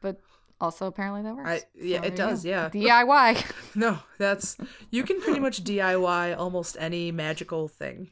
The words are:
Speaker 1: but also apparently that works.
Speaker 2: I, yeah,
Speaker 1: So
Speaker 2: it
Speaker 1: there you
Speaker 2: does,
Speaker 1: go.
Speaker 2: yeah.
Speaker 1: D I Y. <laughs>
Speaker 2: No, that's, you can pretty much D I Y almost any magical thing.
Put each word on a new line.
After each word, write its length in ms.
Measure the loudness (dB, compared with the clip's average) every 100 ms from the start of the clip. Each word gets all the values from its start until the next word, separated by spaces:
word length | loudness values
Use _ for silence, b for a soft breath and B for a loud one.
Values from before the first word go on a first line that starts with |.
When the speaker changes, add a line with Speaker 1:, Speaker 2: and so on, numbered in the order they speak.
Speaker 1:
but 200 | -6 -8 _ _ _ _
also 260 | -4 -2 -8
apparently 360 | -4 -6 -4
that 140 | -8 -8
works. 120 | -4
Speaker 2:
I, 140 | -4 -6 -10
yeah, 240 | -2 -2
Speaker 1:
So 40 | -2
Speaker 2:
it 100 | -2
Speaker 1:
there 100 | -2
you 40 |
Speaker 2:
does, 100 | -2
Speaker 1:
go. 60 | -2
Speaker 2:
yeah. 180 | -2 -2
Speaker 1:
D 200 | 0 6
I 140 | 6
Y. 400 | 8 8 6 4 -2 -10
<laughs> 160 | -8 0
Speaker 2:
No, 220 | 0 0 -6 -2
that's, 380 | 0 0 -4 -8 B B B
you 140 | -4
can 160 | 0 0
pretty 180 | 2 2
much 240 | 0 -2
D 180 | -4 0
I 140 | 4
Y 380 | 4 4 2 0
almost 440 | -2 -2 -2 -6 -6
any 320 | -4 -2 -4
magical 560 | -4 -4 -4 -4 -4 -6
thing. 420 | _ -10 -10 -16